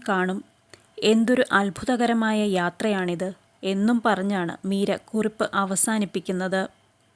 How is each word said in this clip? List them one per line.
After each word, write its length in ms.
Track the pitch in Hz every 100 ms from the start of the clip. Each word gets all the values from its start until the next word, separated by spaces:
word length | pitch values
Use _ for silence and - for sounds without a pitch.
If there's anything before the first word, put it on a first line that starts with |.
| -
കാണും, 300 | 190 185 196 - _ _ - _ -
എന്തൊരു 400 | 208 220 226 247 -
അത്ഭുതകരമായ 880 | 196 202 - - 240 233 226 220 214 208
യാത്രയാണിത് 840 | 185 175 - 220 196 180 170 185 185 _ _
എന്നും 380 | 190 196 214 240 226
പറഞ്ഞാണ് 520 | 196 202 196 175 - 190
മീര 300 | 196 202 185
കുറിപ്പ് 540 | - 220 214 214 220
അവസാനിപ്പിക്കുന്നത്. 1080 | 196 196 190 - 220 202 190 175 185 185 190 190 _ _ _ _